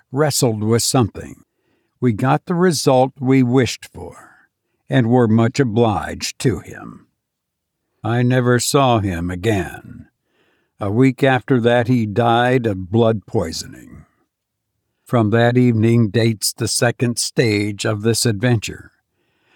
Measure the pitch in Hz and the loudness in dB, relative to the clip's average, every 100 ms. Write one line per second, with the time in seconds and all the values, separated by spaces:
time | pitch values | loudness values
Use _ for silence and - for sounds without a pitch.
0 | _ 127 151 - 131 107 107 117 - 135 | _ -4 -2 0 0 0 0 0 0 0
1 | 107 - 71 - _ _ _ _ _ - | -2 -4 -16 -18 _ _ _ _ _ -4
2 | 123 101 127 147 - 170 180 143 - 131 | -4 -2 -2 -2 -2 0 0 0 2 2
3 | 131 - 127 135 123 131 117 - - 90 | 2 -2 0 2 4 2 0 -4 -14 -18
4 | 87 - - _ _ _ _ _ - 135 | -18 -18 -20 _ _ _ _ _ -4 0
5 | 113 127 117 113 117 - 131 107 117 90 | 2 2 4 4 2 0 -2 0 0 -2
6 | 80 82 - - 131 82 - - 57 - | -6 -10 -10 -4 -4 -4 -8 -18 -18 -20
7 | _ _ _ _ _ _ _ _ _ _ | _ _ _ _ _ _ _ _ _ _
8 | 107 117 123 127 123 123 - 143 131 117 | -4 0 2 2 2 2 2 2 2 2
9 | 98 85 87 90 107 101 76 - - - | 0 -4 -6 -4 -2 -2 -4 -10 -18 -20
10 | - _ _ _ _ _ _ - 101 110 | -20 _ _ _ _ _ _ -8 -4 2
11 | 135 127 135 127 - 131 117 120 113 127 | 2 4 2 0 0 0 2 2 2 0
12 | 110 101 117 117 123 127 113 95 90 113 | 0 0 0 2 2 2 0 -4 -2 2
13 | 113 110 - 110 82 80 - - - 73 | 2 0 -2 -4 -4 -6 -12 -18 -20 -20
14 | - _ _ _ _ _ _ _ _ _ | -20 _ _ _ _ _ _ _ _ _
15 | - 123 107 117 117 123 123 113 113 117 | -4 0 2 2 2 4 2 4 2 2
16 | 110 113 113 110 - - 113 - 120 - | 2 2 0 -2 -6 -6 -4 0 0 0
17 | 120 117 - - 120 104 104 101 113 107 | -4 -4 -6 -2 0 0 -2 -6 -6 -2
18 | 113 113 123 101 123 113 - - - _ | 0 0 0 0 0 0 -2 -14 -20 _
19 | _ _ _ _ _ | _ _ _ _ _